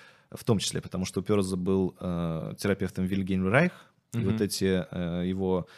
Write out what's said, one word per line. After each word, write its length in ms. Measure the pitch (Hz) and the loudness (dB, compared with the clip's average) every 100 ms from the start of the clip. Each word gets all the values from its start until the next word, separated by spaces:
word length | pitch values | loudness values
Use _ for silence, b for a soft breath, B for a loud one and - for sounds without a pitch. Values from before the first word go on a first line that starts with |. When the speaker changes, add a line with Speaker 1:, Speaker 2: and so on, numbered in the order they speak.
| B B B | B B B
Speaker 1:
в 120 | - | -6
том 160 | - 104 | 0 2
числе, 220 | - - | 0 -4
потому 240 | - 90 92 | -6 -4 -4
что 160 | 101 | -2
у 20 | |
Пёрза 320 | 92 104 92 95 | 2 2 2 0
был, 380 | 90 95 92 - | 2 2 2 -2
э, 540 | 92 87 85 80 - - | -4 -2 -2 -4 -6 -4
терапевтом 480 | 101 95 92 - 92 | -2 0 -2 -2 -2
Вильгельм 420 | 95 95 92 92 | 0 0 0 4
Райх, 240 | 123 175 - - _ _ 110 | 4 2 -2 -20 _ _ -2
и 0 | |
Speaker 2:
Мгм. 60 | 95 | 0
Speaker 1:
вот 160 | 110 | 2
эти, 440 | 101 - 95 92 - | 0 0 2 2 0
э, 320 | 90 87 87 90 | -4 -4 -2 -2
его, 380 | 92 95 92 - | 0 0 0 -2